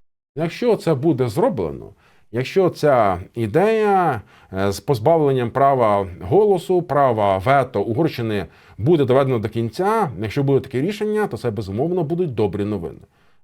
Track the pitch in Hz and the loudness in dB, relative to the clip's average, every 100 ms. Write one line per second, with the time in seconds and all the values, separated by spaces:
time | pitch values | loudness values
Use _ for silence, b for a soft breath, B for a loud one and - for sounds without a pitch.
0 | _ _ _ 139 165 - 240 202 165 139 | _ _ _ -8 -8 -2 0 0 0 0
1 | 160 127 127 107 247 139 80 65 52 - | 0 0 0 0 -2 0 -6 -6 -14 -20
2 | b b b 117 131 190 180 175 151 123 | b b b -6 -2 0 0 2 2 4
3 | 101 87 95 120 110 139 208 220 214 190 | 2 0 -6 -6 -2 0 2 2 2 2
4 | 170 113 - b b 95 98 95 - 127 | 2 -2 -8 b b -4 -2 -2 -2 0
5 | 123 165 143 131 120 123 139 135 110 101 | 2 4 2 0 0 2 2 4 2 2
6 | 95 87 87 170 214 185 - 180 - 143 | -2 -6 0 2 4 2 0 -2 0 2
7 | 135 110 101 95 95 139 127 - 113 113 | 2 4 2 2 2 2 2 -2 -2 0
8 | 165 131 113 104 87 b b b 117 170 | -2 -2 -4 -4 -6 b b b 2 2
9 | 123 131 135 120 107 117 117 - 190 226 | 4 4 2 0 -2 -4 -6 -2 -2 0
10 | 170 92 107 143 139 135 - 120 165 208 | -2 -4 -6 -2 2 0 0 -4 -4 -2
11 | 214 214 202 107 123 104 95 101 160 180 | -2 -2 -2 -4 -6 -4 -4 -2 -2 -2
12 | 151 170 180 113 104 101 101 101 80 - | -2 -2 -2 0 -2 0 -4 -4 -8 -12
13 | - _ _ _ | -20 _ _ _